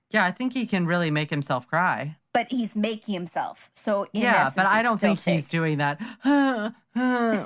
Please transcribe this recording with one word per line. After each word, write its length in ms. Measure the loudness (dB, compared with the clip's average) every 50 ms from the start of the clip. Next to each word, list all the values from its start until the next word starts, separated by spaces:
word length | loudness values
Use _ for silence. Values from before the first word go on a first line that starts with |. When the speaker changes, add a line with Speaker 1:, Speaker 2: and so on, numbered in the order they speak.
| _ _
Speaker 1:
Yeah, 140 | 0 2 2
I 60 | 2
think 220 | 0 -2 -4 -4 -2
he 140 | -4 -4 0
can 180 | 0 0 2
really 240 | 2 2 0 0 0
make 220 | 0 0 -2 -2
himself 360 | -4 -4 -2 -2 -4 -4 -4 -2
cry. 500 | -2 0 0 0 0 -2 -4 -8 -10 _ _ _ -2
Speaker 2:
But 180 | -2 -2 -2
he's 240 | -4 -4 -4 -4 -2
making 380 | -2 -2 -2 -2 -4 -6 -6 -6
himself. 560 | -6 -6 -6 -6 -6 -6 -6 -8 -14 -20 -20 _
So 300 | -10 -4 -2 -2 -2 -2 -4 -2
in 80 | 0
Speaker 1:
Yeah, 200 | 2 4 4 4
Speaker 2:
essence, 140 | 4 2 2
Speaker 1:
but 100 | 2 2 4
I 120 | 4 4
Speaker 2:
it's 40 | 2
Speaker 1:
don't 140 | 2 0 2
Speaker 2:
still 180 | 2 2 0
Speaker 1:
think 40 | 2 0 0 0 0
he's 80 | -2
Speaker 2:
fake. 60 | -2
Speaker 1:
doing 260 | -2 0 0 2 0 0
that 200 | 0 -2 -2 -4 -8 -12 -12 -4 0
<gasps> 500 | 2 4 4 4 2 2 0 -4 -6 -8 _ _ _ -4 -2 0 0 2 2 2 2 2 0 -2